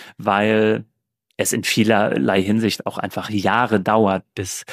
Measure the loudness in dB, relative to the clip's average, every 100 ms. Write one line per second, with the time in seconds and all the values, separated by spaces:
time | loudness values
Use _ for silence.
0 | -20 -6 0 2 2 2 2 0 -6 _
1 | _ _ _ -6 -4 -2 -2 2 4 4
2 | 2 0 0 0 2 0 0 -2 -8 -8
3 | -8 -8 -6 -2 0 0 2 0 2 2
4 | 2 0 -6 -10 -10 -10 -12